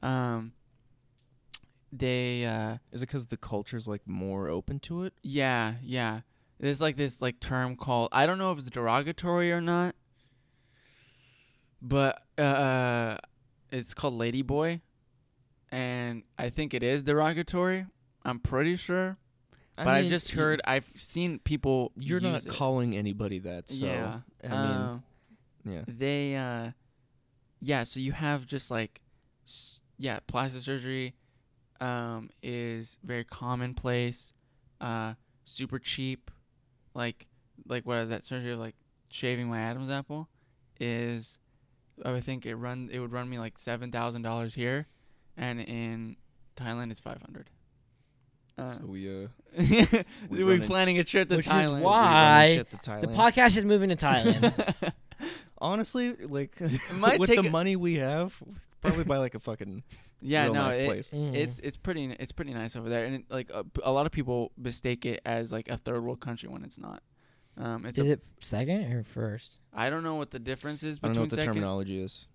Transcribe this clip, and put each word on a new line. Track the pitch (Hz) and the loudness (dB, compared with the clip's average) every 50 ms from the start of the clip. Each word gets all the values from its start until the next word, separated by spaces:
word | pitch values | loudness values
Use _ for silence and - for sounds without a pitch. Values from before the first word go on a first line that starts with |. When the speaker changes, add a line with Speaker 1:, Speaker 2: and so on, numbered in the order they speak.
| - | -4
Speaker 1:
um, | 131 131 127 123 123 117 113 113 117 117 _ _ _ _ _ _ _ _ _ _ _ _ _ _ _ _ _ _ _ - - - _ _ _ _ _ | -2 -2 0 0 -2 -2 -4 -6 -10 -14 _ _ _ _ _ _ _ _ _ _ _ _ _ _ _ _ _ _ _ -20 -20 -20 _ _ _ _ _
they, | 143 123 131 127 123 123 123 123 123 120 120 | -8 -4 -2 0 0 0 -2 -2 -2 -2 -2
uh, | 117 110 110 110 110 113 117 - _ | -2 -2 -2 -4 -4 -6 -8 -12 _
Speaker 2:
Is | - 120 | -10 -8
it | 127 | -8
'cause | - - 139 117 | -6 -6 -8 -6
the | 117 117 | -8 -10
culture's, | - - - 113 101 101 - 123 113 110 | -10 -8 -6 -6 -6 -6 -6 -8 -8 -6
like, | 110 104 101 - | -6 -8 -8 -8
more | 104 98 92 92 98 95 98 98 76 | -8 -6 -6 -4 -4 -4 -4 -4 -4
open | 80 95 - - 139 143 | -4 -4 -4 -6 -8 -8
to | - - 170 175 185 | -8 -8 -8 -6 -6
it? | 190 - _ - | -8 -10 _ -10
Speaker 1:
Yeah, | 139 135 147 135 131 127 120 113 110 113 120 | -6 -2 0 0 0 0 0 -2 -2 -4 -6
yeah. | 131 117 127 127 117 113 110 113 - _ _ _ _ _ _ - | -8 -6 -4 -2 -2 -2 -4 -6 -10 _ _ _ _ _ _ -4
There's, | - 143 143 135 | -4 -2 0 0
like, | 160 156 135 | 0 0 0
this, | 139 143 135 127 - | 0 -2 -4 -2 -4
like, | 135 123 120 - | -4 -4 -4 -4
term | - - 135 127 127 127 127 | -6 -4 -2 -2 -2 -2 -4
called, | - - 131 123 120 117 - | -6 -2 0 0 2 0 2
I | - 131 143 | 4 4 4
don't | 165 185 | 4 2
know | 190 190 185 | 2 0 -2
if | 175 147 | -2 -2
it's | 131 123 | -6 -8
derogatory | - 127 117 113 117 135 143 160 160 - 175 175 175 175 175 175 | -6 -2 2 2 2 2 2 -2 -4 -4 -2 0 0 2 2 2
or | 170 175 | 0 0
not, | 170 170 175 175 175 180 - _ _ _ _ _ _ _ _ _ _ _ _ _ _ _ _ _ _ _ _ _ _ _ _ _ _ _ _ _ _ _ _ _ _ _ _ _ | 0 2 2 2 2 0 -4 _ _ _ _ _ _ _ _ _ _ _ _ _ _ _ _ _ _ _ _ _ _ _ _ _ _ _ _ _ _ _ _ _ _ _ _ _
but, | 127 120 139 139 139 135 - - - _ _ | -6 0 2 2 4 2 0 -2 -8 _ _
uh, | - 147 139 139 135 139 135 131 127 127 123 120 120 117 113 107 - - - _ _ _ _ _ _ _ _ | 0 2 2 4 2 2 2 2 2 2 2 0 0 0 -2 -4 -8 -10 -16 _ _ _ _ _ _ _ _
it's | 135 127 117 - - | -8 -8 -8 -8 -6
called | - - 143 123 117 | -4 -4 -2 -2 0
ladyboy, | 117 117 117 131 135 123 139 147 156 165 170 165 - _ _ _ _ _ _ _ _ _ _ _ _ _ _ _ _ _ | -2 0 0 -2 -2 0 0 0 0 0 -2 -4 -8 _ _ _ _ _ _ _ _ _ _ _ _ _ _ _ _ _
and | 131 127 127 123 123 123 120 120 117 113 - _ _ | -6 -6 -4 -4 -4 -4 -4 -6 -8 -10 -12 _ _
I | - - 123 | -6 -6 -4
think | 120 - 151 143 - | -2 -4 -4 -2 -2
it | 120 117 | 0 2
is | 123 135 147 139 | 2 2 2 2
derogatory. | 147 147 151 156 156 165 165 170 - 185 180 180 185 185 190 185 185 - _ _ _ _ _ - | 2 2 4 4 2 0 -2 -4 -2 -2 0 0 0 0 -2 -4 -8 -14 _ _ _ _ _ -6
I'm | 127 123 120 | -6 -4 -4
pretty | - - 131 131 151 165 180 | -4 -2 0 2 2 2 0
sure, | 180 - - 175 185 185 185 190 - _ _ _ _ _ _ - - _ _ _ | -2 -2 -2 -2 0 0 -2 -6 -10 _ _ _ _ _ _ -20 -20 _ _ _
Speaker 2:
I | - 123 | -2 2
Speaker 1:
but | 127 131 | 4 4
I've | 139 180 | 4 4
Speaker 2:
mean, | 175 | 4
Speaker 1:
just | 175 170 - - - | 2 0 0 -2 0
Speaker 2:
y- | 160 | 2
Speaker 1:
heard, | 156 156 156 151 - | 2 2 2 2 0
I've | - 131 139 - - - | 0 0 0 -2 -4 -10
seen | - - - - 165 175 175 160 - | -14 -12 -8 -4 -2 -2 -2 -4 -4
people | - - 151 139 - 139 131 127 123 - - | -4 -2 -2 0 2 2 2 2 0 -2 -6
Speaker 2:
You're | - 131 139 175 180 | -8 -4 -2 -2 0
Speaker 1:
use | 175 | 0
Speaker 2:
not | 180 165 - - | 0 0 -2 -4
Speaker 1:
it. | - | -6
Speaker 2:
calling | - - 139 131 131 127 120 120 104 | -4 -2 0 0 2 2 0 0 0
anybody | 101 104 101 98 104 110 98 101 92 | 0 -2 -2 -2 -2 -4 -4 -4 -6
that, | 95 90 90 87 90 - | -6 -8 -10 -10 -10 -8
so, | 135 131 135 | -6 -4 -4
Speaker 1:
Yeah. | 135 131 120 113 113 113 117 120 - _ - - | -4 -4 -4 -4 -6 -8 -10 -14 -18 _ -14 -8
Speaker 2:
I | |
mean, | 123 131 | -6 -2
Speaker 1:
Um, | 135 135 135 131 131 127 123 120 123 - _ _ _ _ _ - _ _ _ _ _ - | -2 0 0 0 -2 -2 -4 -6 -10 -12 _ _ _ _ _ -20 _ _ _ _ _ -10
Speaker 2:
yeah. | 104 92 80 - | -10 -8 -8 -8
Speaker 1:
they, | - 120 113 135 139 143 143 143 139 139 | -10 -8 -4 -4 -2 -2 -2 -2 -4 -4
uh, | 135 131 127 120 113 117 117 131 - _ _ _ _ _ _ _ _ _ _ _ _ _ _ _ _ | -4 -4 -6 -6 -6 -8 -10 -12 -14 _ _ _ _ _ _ _ _ _ _ _ _ _ _ _ _
yeah, | - 139 143 131 117 | -4 -2 -2 -2 -2
so | - - 131 | -4 -6 -6
you | 131 135 | -4 -4
have | 139 - 156 147 147 139 127 | -2 -2 -2 -2 -2 -2 -4
just, | 120 143 135 - - | -6 -8 -8 -6 -4
like, | 123 113 110 - - - _ _ _ _ _ _ _ _ _ | -4 -4 -4 -4 -8 -16 _ _ _ _ _ _ _ _ _
s-, | - - - - - - - _ _ _ | -16 -16 -14 -14 -16 -16 -20 _ _ _
yeah, | - 135 131 107 101 - | -8 -6 -6 -6 -6 -8
plastic | - - 123 131 135 127 127 123 | -6 -4 -2 -2 -4 -6 -8 -8
surgery, | 135 139 131 123 131 131 131 127 123 123 _ _ _ _ _ _ _ _ _ _ _ _ - | -6 -6 -6 -6 -6 -6 -6 -6 -8 -10 _ _ _ _ _ _ _ _ _ _ _ _ -8
um, | 127 127 123 120 117 117 113 113 110 - - _ - | -6 -4 -4 -4 -4 -6 -8 -10 -12 -14 -18 _ -10
is | 123 120 120 120 117 113 113 113 - - - - | -8 -6 -6 -6 -6 -8 -8 -10 -12 -16 -16 -10
very | 180 123 120 117 | -8 -6 -6 -8
commonplace, | - - - 123 123 123 123 123 123 123 - - 127 123 123 120 123 123 - - - - _ _ _ _ _ _ _ _ - | -8 -10 -8 -6 -4 -4 -2 -4 -6 -6 -4 -2 0 0 0 0 -2 -4 -8 -14 -20 -20 _ _ _ _ _ _ _ _ -10
uh, | - 120 113 113 110 110 110 - _ _ _ _ _ | -8 -6 -6 -4 -6 -6 -8 -12 _ _ _ _ _
super | - - - 131 - 131 131 | -16 -12 -10 -8 -8 -8 -8
cheap, | - - - - 131 131 131 - _ - - - _ _ _ _ _ _ _ _ _ _ - | -6 -6 -6 -4 -4 -6 -6 -8 _ -18 -20 -20 _ _ _ _ _ _ _ _ _ _ -8
like, | 127 120 120 113 - - _ _ _ _ _ _ - - | -6 -4 -4 -6 -8 -14 _ _ _ _ _ _ -20 -10
like, | - 123 123 113 | -8 -8 -6 -4
what | 120 120 117 | -2 -2 -2
is | 113 113 | -2 -2
that | 117 - - | -4 -6 -6
surgery | - 131 127 123 123 120 | -8 -8 -8 -6 -6 -8
of, | 113 | -8
like, | 113 113 - _ _ _ _ _ _ _ | -10 -12 -14 _ _ _ _ _ _ _
shaving | - - 135 123 123 123 123 117 | -10 -6 -4 -2 -2 -2 -4 -4
my | 117 113 | -4 -4
Adam's | 113 113 120 131 131 131 | -4 -4 -6 -6 -6 -6
apple | 139 139 139 - 147 151 160 - _ _ _ _ _ _ _ _ _ - | -6 -6 -8 -8 -10 -12 -12 -14 _ _ _ _ _ _ _ _ _ -6
is, | 120 120 117 117 120 120 120 117 113 - - _ _ _ _ _ _ _ _ _ _ _ _ - - | -6 -4 -2 -4 -4 -4 -6 -6 -10 -12 -18 _ _ _ _ _ _ _ _ _ _ _ _ -10 -6
I | 127 | -4
would | 127 123 120 | -4 -4 -4
think | 135 131 127 - | -6 -8 -8 -8
it | 117 113 | -8 -8
run, | 117 120 123 123 127 127 117 | -8 -8 -8 -8 -8 -10 -10
it | 123 127 | -8 -8
would | 123 117 | -8 -8
run | 120 123 123 127 | -8 -8 -8 -8
me, | 127 120 | -8 -8
like, | 113 110 - - | -10 -10 -12 -12
seven | - 123 120 113 123 123 | -8 -8 -8 -8 -8 -8
thousand | 117 117 117 120 120 120 | -6 -4 -4 -4 -4 -6
dollars | 113 113 117 117 117 113 - | -6 -4 -4 -4 -4 -6 -4
here, | 123 120 123 131 143 151 - _ _ _ - - _ _ - - | -4 -2 -2 -2 -2 -4 -8 _ _ _ -20 -20 _ _ -20 -12
and | - 127 123 120 117 | -8 -6 -6 -6 -6
in | 110 - 117 117 117 113 113 113 113 113 - - - _ _ _ - - _ | -8 -8 -6 -6 -6 -6 -6 -8 -10 -10 -12 -16 -20 _ _ _ -20 -20 _
Thailand | - 127 117 117 120 123 113 | -10 -8 -6 -6 -6 -8 -8
it's | 110 - | -10 -12
five | - - - - | -12 -14 -14 -14
hundred. | - - - - - - - _ _ _ _ _ _ _ _ _ _ _ _ _ _ _ _ _ _ _ _ | -16 -18 -18 -18 -20 -20 -20 _ _ _ _ _ _ _ _ _ _ _ _ _ _ _ _ _ _ _ _
Uh, | - 131 127 120 | -12 -12 -10 -10
Speaker 2:
So | 117 - | -12 -12
we, | 110 95 95 95 98 98 95 98 | -10 -10 -10 -8 -8 -8 -8 -10
uh, | 117 - - | -12 -14 -18
Speaker 1:
<laughs> | _ _ - | _ _ 0
we | 170 170 139 202 233 202 - 226 220 175 - - - - 175 | 4 6 8 10 10 10 8 6 4 2 -2 -10 -16 -10 -6
Speaker 2:
we | - 170 190 | -2 2 4
running | 190 185 175 - | 6 6 6 4
Speaker 1:
planning | 202 185 185 185 185 180 175 | 4 4 4 4 6 4 4
a | 165 | 2
trip | - - 190 185 - | 4 4 4 4 4
to | 180 | 4
Speaker 3:
Which | 165 156 | 2 4
is | - | 4
Speaker 1:
Thailand. | 156 156 156 151 143 139 | 4 6 6 4 2 4
Speaker 3:
why | 165 190 208 226 | 6 6 8 8
Speaker 2:
We | 220 180 | 10 10
running | 160 156 156 151 151 151 151 156 165 | 12 12 12 12 12 12 12 12 10
ship | 147 117 - | 6 4 -2
to | - | -8
Speaker 3:
the | - - 123 107 107 - | -12 -10 -8 -4 -4 -2
Speaker 2:
Thailand. | - 113 | 0 4
Speaker 3:
podcast | - 220 240 - 254 247 233 185 | 6 8 8 10 10 8 8 8
is | 220 202 | 6 6
moving | 208 208 202 190 190 | 6 6 6 6 4
to | 175 | 2
Thailand. | 147 156 143 135 120 113 233 - - 233 233 - - - - 165 - - 262 - | 2 4 4 6 6 6 6 6 6 6 4 4 4 0 0 -2 -2 -2 -4 -4
Speaker 1:
<laughs> | - - - - - - 339 - - - - - - | -6 -12 -20 -14 -10 -10 -10 -10 -12 -16 -20 -10 -4
Speaker 2:
Honestly, | - 160 196 220 214 - - 247 247 240 240 | -2 0 0 0 -2 -2 -2 0 -2 -2 -2
like, | - 101 147 139 139 139 135 - | -6 -8 -6 -4 -4 -4 -6 -6
<laughs> | - | -4
Speaker 1:
It | 180 156 127 131 - - 180 | -2 -2 0 -2 -2 -6 -2
might | 190 208 233 262 175 | 4 6 6 6 6
Speaker 2:
with | 190 185 | 6 6
Speaker 1:
take | 240 202 | 6 6
Speaker 2:
the | 190 | 6
Speaker 1:
a | 165 | 4
Speaker 2:
money | 160 165 175 196 190 | 2 2 2 2 0
we | 185 175 175 165 | 0 0 0 0
have, | 151 135 131 147 160 175 196 - - - | 0 0 0 0 -2 -2 -4 -6 -10 -16
we | 185 208 | -16 -16
could | - - - - - | -18 -18 -20 -14 -2
probably | - 196 165 165 156 | 0 0 2 2 0
buy, | - 139 | 0 0
like, | 135 131 123 - | 0 0 -2 -4
a | 107 | -8
fucking | - 117 110 - 104 101 95 107 - - - - - - - _ | -8 -8 -8 -8 -10 -10 -12 -12 -14 -16 -20 -20 -20 -20 -20 _
Speaker 1:
Yeah, | - 135 147 151 147 | -4 0 2 2 2
Speaker 2:
real | 120 110 | 4 2
Speaker 1:
no, | 143 135 | 2 2
Speaker 2:
nice | 131 123 | 2 0
Speaker 1:
it, | 123 135 | 0 0
Speaker 2:
place. | 143 98 101 - - | 0 -2 -4 -6 -6
Speaker 3:
Mm-hmm. | - 147 147 143 127 | -6 -4 -4 -2 0
Speaker 1:
it's, | 139 156 131 123 120 | 0 -2 -2 -4 -6
it's | - 143 - | -8 -10 -10
pretty | - - 190 180 156 139 | -8 -6 -6 -6 -4 -6
n-, | 131 123 - | -6 -8 -8
it's | 131 - | -10 -10
pretty | - - 165 139 127 | -10 -10 -10 -8 -8
nice | 113 110 113 - | -8 -8 -8 -8
over | 120 113 | -8 -6
there, | 113 120 117 113 | -2 -2 -2 -2
and | 127 135 | -2 -4
it, | 127 - - | -8 -8 -8
like, | - 131 120 - - | -8 -8 -8 -6 -8
uh, | 110 95 | -8 -8
p-, | - - 135 - | -6 -6 -2 0
a | 131 | 2
lot | 135 139 147 | 2 2 2
of | 156 | 0
people | - 156 131 127 123 120 117 - - | 0 -2 -2 -2 -2 -2 -2 -4 -8
mistake | - 123 123 120 - - 123 123 123 - | -8 -8 -8 -8 -4 -4 -4 -4 -2 -4
it | 123 113 - - | -4 -6 -4 -4
as, | - 117 117 117 113 | -4 -2 -2 -2 -4
like, | 113 110 110 - | -6 -8 -6 -6
a | 123 | -8
third | 117 - 120 120 120 117 | -6 -4 -4 -4 -4 -4
world | 120 123 120 | -4 -6 -8
country | - 123 117 117 - | -8 -10 -10 -10 -10
when | - - - - | -12 -14 -14 -14
it's | - - | -16 -16
not. | - - - 52 - - _ _ _ _ _ _ _ _ _ _ | -16 -16 -16 -16 -18 -20 _ _ _ _ _ _ _ _ _ _
Um, | - 120 117 113 113 90 | -10 -8 -8 -8 -8 -10
it's | 120 120 | -6 -2
Speaker 3:
Is | 131 143 | 2 2
Speaker 1:
a | 143 147 | 2 2
Speaker 3:
it | - - - - - | 2 -2 -8 -18 -12
second | - - - 123 131 147 185 208 196 117 123 | -8 -4 -2 -2 0 0 0 -2 -2 -2 -4
or | 120 - | -4 -6
first? | - - 123 113 107 104 113 - - - - _ _ - | -6 -6 -6 -4 -4 -6 -8 -12 -16 -20 -20 _ _ -6
Speaker 1:
I | 107 117 131 | -4 -2 -2
don't | 151 160 165 | -2 -2 -4
know | 160 156 | -4 -4
what | 151 143 - | -4 -6 -8
the | - 127 | -10 -10
difference | 113 127 131 - - 147 151 143 151 | -8 -8 -8 -8 -8 -10 -10 -8 -8
is | 156 147 147 - | -8 -6 -4 -2
Speaker 2:
I | |
don't | 113 113 | 0 0
know | 117 | 2
Speaker 1:
between | 113 | 0
Speaker 2:
what | 101 | 0
the | 117 | 0
Speaker 1:
second, | 147 151 135 110 | 0 0 0 0
Speaker 2:
terminology | 104 101 98 98 98 98 95 95 95 | 0 -2 -2 -2 -2 -4 -4 -4 -6
is. | 92 95 - - - - | -6 -6 -10 -12 -16 -20